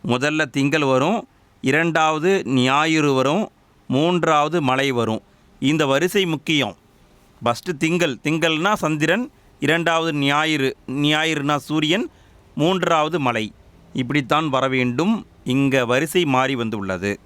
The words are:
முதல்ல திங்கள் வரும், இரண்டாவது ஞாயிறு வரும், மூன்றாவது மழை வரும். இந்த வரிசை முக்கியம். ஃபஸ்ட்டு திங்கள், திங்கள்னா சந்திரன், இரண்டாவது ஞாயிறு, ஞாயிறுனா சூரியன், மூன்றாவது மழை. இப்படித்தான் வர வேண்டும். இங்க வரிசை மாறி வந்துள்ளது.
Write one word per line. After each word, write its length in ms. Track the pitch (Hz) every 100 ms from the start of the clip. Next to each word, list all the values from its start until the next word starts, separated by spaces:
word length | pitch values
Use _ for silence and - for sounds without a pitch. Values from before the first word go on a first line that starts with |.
முதல்ல 460 | - 123 143 156 147
திங்கள் 340 | 139 139 156
வரும், 440 | 139 131 151 226 - _ _ _
இரண்டாவது 800 | 127 147 170 160 156 156 170 196
ஞாயிறு 680 | - 131 127 139 160 160 147
வரும், 380 | 131 131 165 - _ _ _ -
மூன்றாவது 760 | 127 165 180 160 151 147 170
மழை 280 | 135 131 139
வரும். 320 | 120 110 110 _ _ _ _
இந்த 260 | 135 156 143
வரிசை 400 | 135 175 208 180
முக்கியம். 500 | 156 - 151 110 90 _ _ _ _ _ _
ஃபஸ்ட்டு 320 | 120 120 180 143
திங்கள், 380 | 160 170 170 113
திங்கள்னா 560 | 151 160 165 156 190
சந்திரன், 580 | 208 160 151 156 190 254 _ _ _
இரண்டாவது 520 | 143 165 170 165 165
ஞாயிறு, 640 | 147 139 147 156 151 135 - -
ஞாயிறுனா 680 | 135 147 151 160 156 143 147
சூரியன், 500 | - 156 156 190 330 - - - _
மூன்றாவது 680 | - 156 185 180 165 151 165
மழை. 320 | 131 117 110 - - - -
இப்படித்தான் 560 | - 123 143 123 151 160
வர 200 | 131 131
வேண்டும். 580 | 131 123 123 185 226 - -
இங்க 420 | - 131 139 131 117
வரிசை 380 | 123 156 185
மாறி 300 | 160 127 135
வந்துள்ளது. 680 | 131 113 107 98 92 101 98